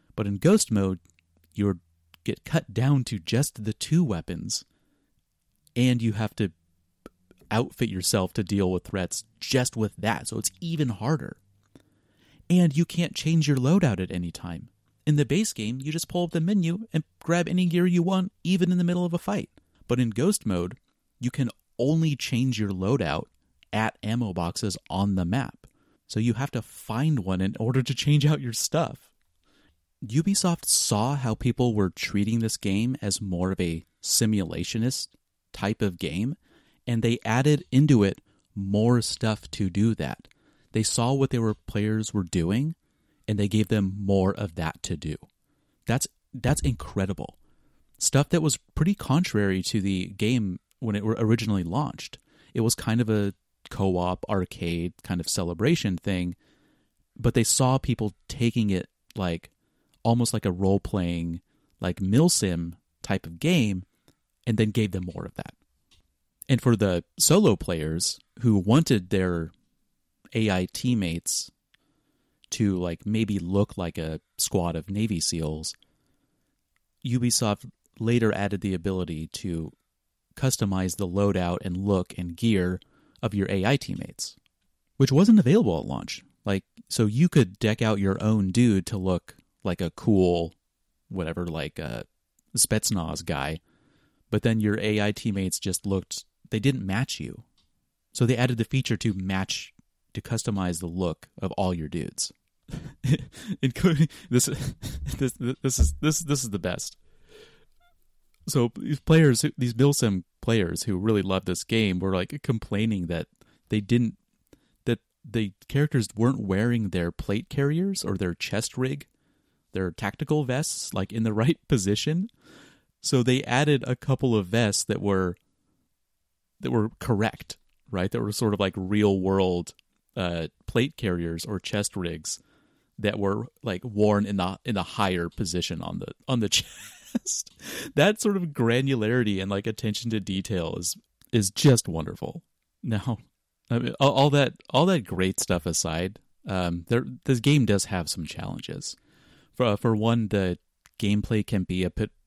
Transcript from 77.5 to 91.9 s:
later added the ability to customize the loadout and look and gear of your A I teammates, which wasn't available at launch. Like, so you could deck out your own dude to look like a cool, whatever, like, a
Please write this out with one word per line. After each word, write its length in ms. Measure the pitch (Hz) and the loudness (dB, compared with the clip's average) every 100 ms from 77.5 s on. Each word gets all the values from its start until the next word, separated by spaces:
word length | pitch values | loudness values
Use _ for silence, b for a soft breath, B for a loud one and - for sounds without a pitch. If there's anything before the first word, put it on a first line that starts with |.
| 101 - - _ - | -2 -6 -20 _ -6
later 320 | 113 120 110 | 0 2 2
added 280 | - 101 98 | 0 -2 -2
the 120 | 101 | -2
ability 520 | 92 95 92 85 78 80 | -2 -2 -2 -4 -6 -8
to 460 | - 98 82 82 - _ _ _ _ _ | -8 -6 -6 -6 -12 _ _ _ _ _
customize 640 | - 131 - 101 95 92 - | -4 -2 0 0 0 -2 -2
the 100 | 95 | -2
loadout 520 | 92 101 92 87 90 | 2 2 2 0 -2
and 140 | 95 90 | -4 -4
look 380 | 98 95 90 - | 2 2 0 -6
and 200 | 87 85 | -8 -2
gear 440 | 113 101 90 92 b b b b | 2 2 2 -2 b b b b
of 120 | 117 | -4
your 140 | 98 98 | -2 0
A 160 | 98 98 | 0 2
I 100 | 139 | 0
teammates, 600 | - - - - - - _ _ _ _ _ - | -2 -10 -10 -12 -12 -14 _ _ _ _ _ 0
which 160 | 135 | 2
wasn't 280 | 135 208 220 | 6 8 8
available 380 | 123 202 139 80 | 8 6 4 0
at 60 | |
launch. 380 | - 65 - - - _ | -2 -6 -8 -14 -16 _
Like, 200 | 107 98 - - - | -2 -2 -4 -20 -8
so 160 | - | 0
you 240 | 110 113 170 | 2 4 4
could 300 | 156 98 98 | 6 4 2
deck 240 | 110 107 | -2 0
out 160 | 113 101 | 0 2
your 240 | 98 95 | 2 2
own 280 | 107 110 95 | 2 2 2
dude 360 | 110 123 98 87 | 4 4 4 0
to 100 | 101 | -4
look 400 | 92 90 - - _ _ | -2 -2 -4 -20 _ _
like 200 | - - | -4 -2
a 80 | 87 | -4
cool, 640 | - - 101 90 85 85 - _ _ _ _ - | -4 2 4 6 4 -2 -8 _ _ _ _ -12
whatever, 380 | 92 80 85 87 | -8 -6 -6 -6
like, 320 | 80 76 - | -6 -8 -8
a 260 | 76 | -10